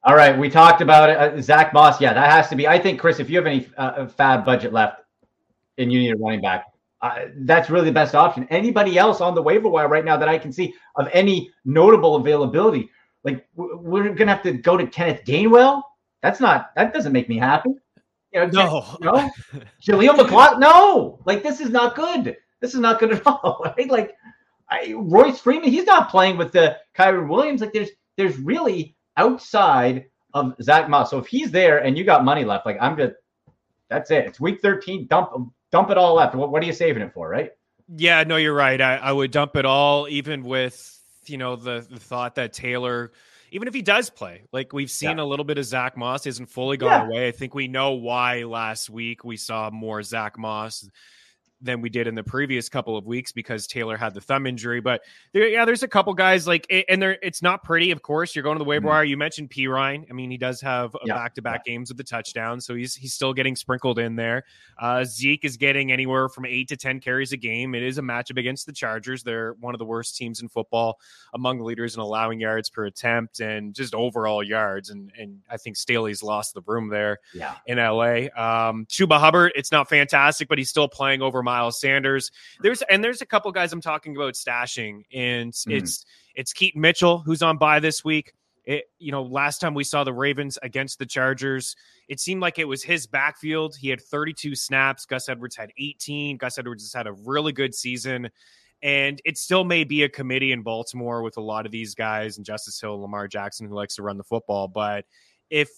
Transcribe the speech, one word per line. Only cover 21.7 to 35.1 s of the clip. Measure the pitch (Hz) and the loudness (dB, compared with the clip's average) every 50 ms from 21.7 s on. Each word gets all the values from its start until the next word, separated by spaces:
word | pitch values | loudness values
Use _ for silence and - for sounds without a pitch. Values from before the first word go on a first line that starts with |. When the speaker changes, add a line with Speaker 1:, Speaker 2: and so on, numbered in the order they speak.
| 220 247 240 247 - | 2 2 2 2 0
Speaker 1:
good. | 294 311 349 359 285 233 - - - _ _ _ _ | -2 -4 -2 -2 -4 -4 -6 -8 -12 _ _ _ _
This | - 247 269 | -8 -6 -2
is | 262 | 0
not | 233 226 226 226 | 2 2 4 4
good | 220 220 | 2 2
at | 220 - | 2 2
<laughs> | - | 2
all, | 285 277 - - 180 - - 160 160 - | 2 2 2 -2 -4 -4 -2 -6 -6 -4
right? | - 254 262 | -4 -2 0
Like, | 262 226 196 - - _ _ 226 _ _ _ _ _ _ _ | 0 0 0 -4 -10 _ _ -20 _ _ _ _ _ _ _
I, | _ - - - 220 220 | _ -6 -6 -6 -8 -8
Royce | 226 214 165 170 208 262 302 254 - | -8 -4 4 8 8 8 8 4 0
Freeman, | - 240 277 320 339 269 | 0 2 2 2 2 2
he's | 233 339 359 | 2 2 4
not | 403 381 330 - - | 6 6 6 6 4
playing | - 190 185 190 185 | 4 4 4 4 2
with | 170 170 165 - | 0 -4 2 4
the | 180 165 151 156 - _ _ _ | 6 6 6 2 -4 _ _ _
Kyren | - 185 190 190 180 160 147 | 4 4 4 4 2 -2 0
Williams. | 165 226 294 302 285 247 | 0 0 2 0 0 -4
Like, | 214 208 208 | -4 -4 -4
there's, | 214 202 - - _ _ _ _ | -4 -6 -6 -10 _ _ _ _
there's | - 196 185 139 135 | -2 -2 -2 -2 -4
really | 135 156 247 330 330 247 190 175 151 - _ _ _ _ _ | -4 -4 -2 0 0 -2 -2 -4 -6 -10 _ _ _ _ _
outside | 147 190 247 254 247 - - - 208 196 170 139 131 123 123 127 127 - _ _ _ _ _ - | 2 2 2 2 -2 -8 -4 0 2 4 4 4 4 2 2 0 -2 -8 _ _ _ _ _ -4
of | 143 131 127 127 - | -4 -4 -4 -6 -6
Zach | 117 123 147 156 156 | 2 4 4 4 4
Moss. | 147 147 143 120 - | 4 2 2 2 2
So | 143 135 | -2 -6
if | 127 | -6
he's | - - 262 311 226 | -4 -6 -4 -4 0
there | 151 185 185 165 151 147 123 | 2 4 6 6 6 6 4
and | 135 131 | 2 0
you | 156 190 | 0 4
got | 196 165 143 131 | 4 6 6 6
money | 135 147 151 131 | 4 2 2 0
left, | 107 101 - - | -2 -2 -2 -4
like, | 110 101 101 | -6 -4 -2
I'm | 120 139 160 | -2 -2 0
just, | 151 139 113 - _ _ _ _ _ _ _ _ _ _ _ _ _ _ _ | 0 -2 -2 -4 _ _ _ _ _ _ _ _ _ _ _ _ _ _ _
that's | 113 - - - | -6 -6 -2 2
it. | 160 143 - | 2 2 2
It's | 104 - - | 0 -6 -6
week | 139 180 202 - | -4 -4 -4 0
thirteen. | - 202 190 190 - 180 190 190 - | 0 0 0 0 -4 -10 -10 -10 -2
Dump, | - | 0